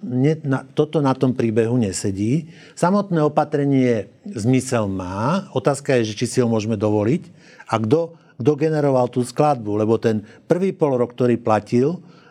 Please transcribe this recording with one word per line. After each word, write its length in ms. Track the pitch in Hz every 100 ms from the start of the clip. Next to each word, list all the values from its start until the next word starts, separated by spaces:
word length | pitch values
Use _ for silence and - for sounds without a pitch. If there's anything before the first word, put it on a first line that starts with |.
mne 320 | 202 123 143 160
na, 140 | 143 131 127
toto 320 | - 151 156
na 160 | 139 131
tom 160 | 131
príbehu 480 | 123 117 110 113 123
nesedí. 720 | 104 90 107 98 107 156 156 - - -
Samotné 480 | 170 202 202 170
opatrenie 880 | 151 156 156 143 143 135 127 113 - _ 202
zmysel 560 | 120 110 131 127 120 101
má. 580 | 95 90 98 123 190 - 131
Otázka 400 | 147 139 - 127
je, 160 | 110
že 60 | 104
či 80 | 120
si 100 | -
ho 60 | 117
môžeme 260 | 113 104 107
dovoliť 460 | 107 107 104 170 - - - - -
a 80 | 110
kto, 400 | 110 156 165 170 - -
kto 160 | 123 143
generoval 500 | 156 156 143 127 123
tú 160 | 127
skladbu, 560 | 120 - 147 135 104 104
lebo 160 | 107 113
ten 320 | 120 107 104 -
prvý 320 | - 170 190 -
polrok, 400 | 147 127 120 -
ktorý 240 | 123 120
platil, 640 | 117 107 104 120 139 175 - - -